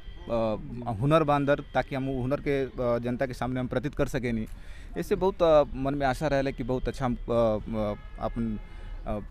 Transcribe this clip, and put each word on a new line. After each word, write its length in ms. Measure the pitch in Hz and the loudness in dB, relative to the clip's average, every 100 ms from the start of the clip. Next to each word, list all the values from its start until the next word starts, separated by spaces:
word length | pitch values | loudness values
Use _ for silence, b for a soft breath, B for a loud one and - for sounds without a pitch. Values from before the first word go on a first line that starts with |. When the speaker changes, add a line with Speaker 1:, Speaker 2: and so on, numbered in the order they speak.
| - - - | -6 -10 -2
Speaker 1:
जी। 640 | 117 110 104 135 123 117 | 0 0 -2 -6 -8 -6
Speaker 2:
हुनर 280 | 104 143 160 | 0 4 4
बा 140 | 147 143 | 6 2
अंदर, 240 | 139 143 147 | 4 0 0
ताकि 200 | 131 - | -2 -2
हम 140 | 135 135 | -2 -2
उ 120 | 131 | -2
हुनर 200 | 120 143 | -2 -2
के, 240 | 147 139 | 0 0
अ, 60 | 127 110 | -2 -2
जनता 480 | 123 120 120 123 135 | 0 0 0 -2 -2
के 60 | |
सामने 280 | 120 123 127 | -2 -4 -2
हम 60 | 123 | -2
प्रतीत 280 | 123 139 | -2 -2
कर 140 | - 139 | -2 -2
सकेनी। 380 | 131 120 113 110 b b b b - | 0 -2 -2 -4 b b b b -6
ऐसे 160 | 175 | -2
बहुत, 280 | 196 180 190 | 2 2 4
अ, 220 | 170 151 139 | 8 8 6
मन 200 | 127 135 | 2 -2
में 120 | 143 135 | 2 0
आशा 200 | 123 147 | 2 2
रहेला 240 | 139 135 | 2 0
कि 120 | 123 | -2
बहुत 260 | 120 127 127 | -2 0 0
अच्छा 180 | - 127 | 0 -2
हम, 80 | |
अ, 40 | 113 - | -2 2
अ, 640 | 117 113 107 110 110 104 104 - - | 4 4 2 -2 -2 -2 -4 -8 -6
अपन, 380 | 113 117 113 104 - b b b - | -6 -2 -4 -4 -8 b b b -6
अ, 120 | 107 101 | -6 -6